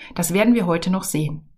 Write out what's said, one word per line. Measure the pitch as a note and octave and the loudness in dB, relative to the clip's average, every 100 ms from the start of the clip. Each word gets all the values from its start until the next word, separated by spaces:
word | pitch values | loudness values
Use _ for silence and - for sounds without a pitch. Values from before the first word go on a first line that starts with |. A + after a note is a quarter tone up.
| - | -14
Das | - E3+ | -6 -2
werden | F#3 A3+ | 2 4
wir | A#3+ F3 | 4 2
heute | E3 F#3 | 0 0
noch | F#3+ | -2
sehen. | - D#3 D3+ - - | -2 -2 -2 -6 -12